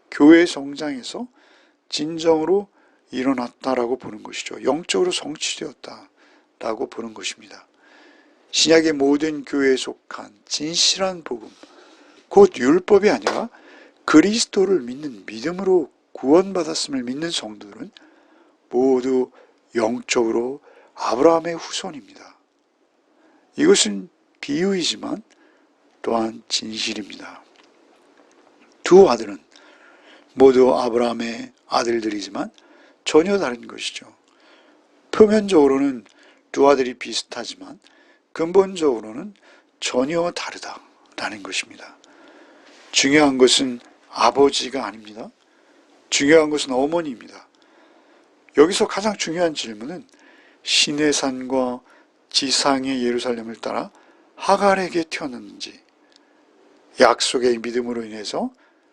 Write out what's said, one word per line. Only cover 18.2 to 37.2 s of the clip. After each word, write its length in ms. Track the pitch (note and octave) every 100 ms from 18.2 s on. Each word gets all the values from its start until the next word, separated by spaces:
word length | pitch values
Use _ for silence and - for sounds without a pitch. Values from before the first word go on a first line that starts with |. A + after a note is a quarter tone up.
| _ _ _ _ _
모두 640 | A#2+ C3+ B2+ C3 B2+ B2+ - _ _ _ A#2
영적으로 840 | A2 B2 - B2+ A2+ A2+ A#2+ C#3+ _ - _ -
아브라함의 600 | - A#2+ D#3 E3 - -
후손입니다. 840 | - - F#3+ D3 G2+ F#2+ G2+ _ _ _ _ _ _ _ _ _ _ _ _ -
이것은 540 | D3+ G3+ - G2 F2+ _ _ _
비유이지만 840 | - D3 F#3+ G3 D3+ G#2 - G#3 - _ _ _ _ _ _ _
또한 420 | - A#2 A2+ A2+ -
진실입니다. 960 | - G#2+ A2 A2+ G#2+ F#2+ - - - _ _ _ _ _ _ _ _ _ _ _ _ _ _
두 260 | - F#3 F3
아들은 300 | A#2 G#2+ G2 _ _ _ _ - _ - - _
모두 400 | - C3+ B2+ B2+ B2
아브라함의 800 | B2 A#2 A#2+ A#2 A#2 A#2 B2+ _ -
아들들이지만 840 | C3 A#2 A#2 G#2+ G#2 F#2+ A2+ G#3+ - _ _ _ _ -
전혀 320 | D#3 F3+ G3+
다른 300 | C#3+ A#2+ A2+
것이죠. 440 | G#2+ - - - _ _ _ _ _ _ _ _ _ _
표면적으로는 960 | - G#3+ G#3+ G3+ F3+ C#3 C3+ C#3 B2 - _ _ _ _
두 160 | C3+ C#3
아들이 260 | C3+ B2+
비슷하지만 840 | B2 B2 A2